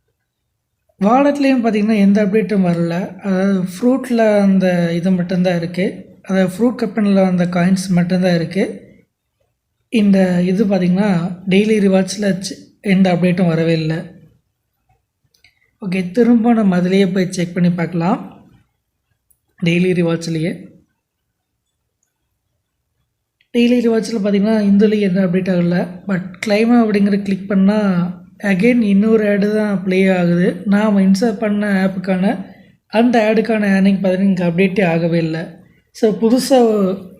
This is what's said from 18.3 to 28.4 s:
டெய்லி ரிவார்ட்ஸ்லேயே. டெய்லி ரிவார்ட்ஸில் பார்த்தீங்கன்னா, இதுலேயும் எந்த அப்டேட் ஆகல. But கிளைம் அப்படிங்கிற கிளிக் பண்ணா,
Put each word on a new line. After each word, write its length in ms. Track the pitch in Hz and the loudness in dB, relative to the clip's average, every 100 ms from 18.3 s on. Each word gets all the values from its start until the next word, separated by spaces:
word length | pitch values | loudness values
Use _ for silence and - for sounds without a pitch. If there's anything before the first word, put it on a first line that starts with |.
| - _ _ _ _ _ _ _ _ _ _ _ _ | -20 _ _ _ _ _ _ _ _ _ _ _ _
டெய்லி 280 | 170 175 185 | -2 0 0
ரிவார்ட்ஸ்லேயே. 760 | 175 170 165 165 160 170 180 - _ _ _ _ _ _ _ _ _ _ _ _ _ _ _ _ _ _ _ _ _ _ _ _ _ _ _ _ 240 | 0 -2 -2 -6 -6 -6 -8 -16 _ _ _ _ _ _ _ _ _ _ _ _ _ _ _ _ _ _ _ _ _ _ _ _ _ _ _ _ 0
டெய்லி 220 | 240 247 | 2 2
ரிவார்ட்ஸில் 440 | 226 226 220 226 | 2 0 -2 -4
பார்த்தீங்கன்னா, 380 | 202 202 214 220 | 0 0 2 0
இதுலேயும் 380 | 202 202 208 214 | 2 4 4 2
எந்த 200 | 196 185 | 0 0
அப்டேட் 340 | 185 180 185 | 0 0 0
ஆகல. 340 | 175 175 175 175 - - | 0 0 -2 -4 -8 -6
But 140 | 185 - - 214 | -6 -6 -10 -2
கிளைம் 380 | 202 233 240 | 0 4 2
அப்படிங்கிற 380 | 220 208 202 202 | 2 2 2 0
கிளிக் 260 | 202 190 - | -2 -6 -2
பண்ணா, 640 | 196 196 214 202 175 175 - - - | 2 2 2 0 0 -2 -6 -18 -8